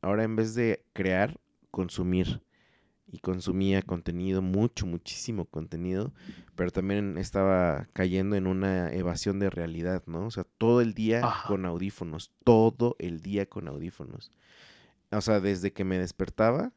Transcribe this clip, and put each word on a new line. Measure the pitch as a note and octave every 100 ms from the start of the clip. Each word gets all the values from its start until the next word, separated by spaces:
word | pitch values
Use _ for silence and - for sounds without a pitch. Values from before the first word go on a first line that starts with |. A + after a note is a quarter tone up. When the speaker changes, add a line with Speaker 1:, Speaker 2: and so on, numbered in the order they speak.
Speaker 1:
ahora | F#2 G#2
en | A2 A2
vez | A2
de | A2 A#2 G#2+ _
crear, | - F#2+ F#2 G#2+ D#3+ _ _ _
consumir. | - F2+ - F2+ F#2 F2+ - _ _ _ _ _ _ _
Y | -
consumía | - F#2 F#2 F#2 G2 G2
contenido, | F#2 F2+ - F2 F#2 F#2+
mucho, | F#2+ F#2+ A#2 - G2+
muchísimo | E2+ - - - A2 E2+
contenido, | - D#2+ E2 F2+ F#2 A#2+ - - - - -
pero | F2+
también | F#2 F#2+ G2+ G2+ E2+
estaba | - G2+ F#2+ F#2+ F2+ C#2+ -
cayendo | - F#2 F#2 G2 G2+
en | F#2+
una | F#2+ G2 F#2 F2+
evasión | F2+ F2 E2+ - G2
de | G2
realidad, | F2+ E2+ E2 E2+ F#2 -
¿no? | E2 G#2
O |
sea, | G#2 F2+ _
todo | A2+ A#2+
el | A#2
día | G#2 A2 A#2 A#2+
Speaker 2:
Ajá. | -
Speaker 1:
con | - G2+ F#2
audífonos, | E2+ F#2+ - E2+ D#2 - _
todo | - A2+ A2+ - A#2 -
el | F2 E2+
día | F#2 G2+ G2
con | - E2
audífonos. | C#2+ D#2+ - C2+ - - _ _ - - - _ _ _
O | G#2+
sea, | G#2+ G#2+
desde | F#2+ F#2+ F#2+
que | -
me | F#2+ F#2
despertaba | F2+ - F#2 - A2 C3 A3+